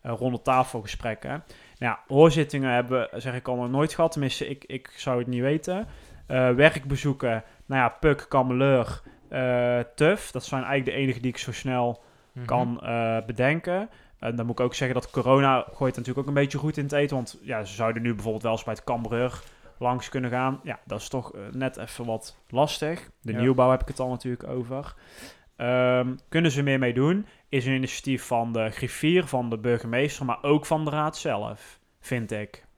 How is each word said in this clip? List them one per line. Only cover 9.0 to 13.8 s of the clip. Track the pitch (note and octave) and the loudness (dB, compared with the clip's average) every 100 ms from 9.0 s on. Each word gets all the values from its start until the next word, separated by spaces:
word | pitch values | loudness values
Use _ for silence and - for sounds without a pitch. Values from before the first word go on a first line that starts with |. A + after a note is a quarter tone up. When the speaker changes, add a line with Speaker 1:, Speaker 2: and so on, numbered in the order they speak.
| - - - | -12 -20 -8
Speaker 1:
eh, | C#3 B2+ B2 B2 B2 A#2 - | -2 0 2 2 0 -2 2
Tuf. | D3+ G3+ - | 4 4 -2
Dat | B2+ - | -10 -6
zijn | C3+ | -4
eigenlijk | B2+ C#3 C3 C3+ | 0 0 0 0
de | |
enige | C3+ B2 | 0 0
die | B2+ | -4
ik | - | -4
zo | - | -10
snel | A2 C3 B2+ A#2+ A#2+ - _ _ | -6 -2 0 0 -2 -14 _ _
Speaker 2:
Mhm. | B2 A#2+ | -12 -2
Speaker 1:
kan, | B2 B2 A#2+ | 0 0 -4
eh, | - A#2 A2+ A2+ A2 | -4 -2 0 -2 -4
bedenken. | A#2 B2+ D#3+ F3+ F3+ | 0 0 0 -2 -4